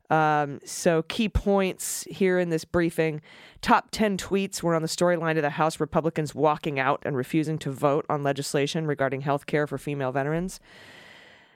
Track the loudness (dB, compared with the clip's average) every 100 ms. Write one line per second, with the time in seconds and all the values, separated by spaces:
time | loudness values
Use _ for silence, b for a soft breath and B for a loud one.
0 | 0 2 4 2 0 -6 -12 -2 2 2
1 | 0 -2 0 0 2 2 2 -2 -8 -8
2 | -8 0 2 4 2 0 0 0 0 2
3 | -2 -2 -10 B B B 2 2 2 0
4 | 0 0 -2 -2 -2 -2 0 0 0 0
5 | 2 2 0 0 0 2 0 0 -2 0
6 | 0 -2 -4 2 2 2 -2 -2 0 0
7 | -2 -4 0 0 0 -2 -6 -2 0 2
8 | 0 -2 -2 -2 -2 0 0 -2 -2 0
9 | -2 -2 -2 -2 0 -2 -2 -4 -6 -4
10 | -2 -2 -2 -2 -4 -8 B B B B
11 | B B B B B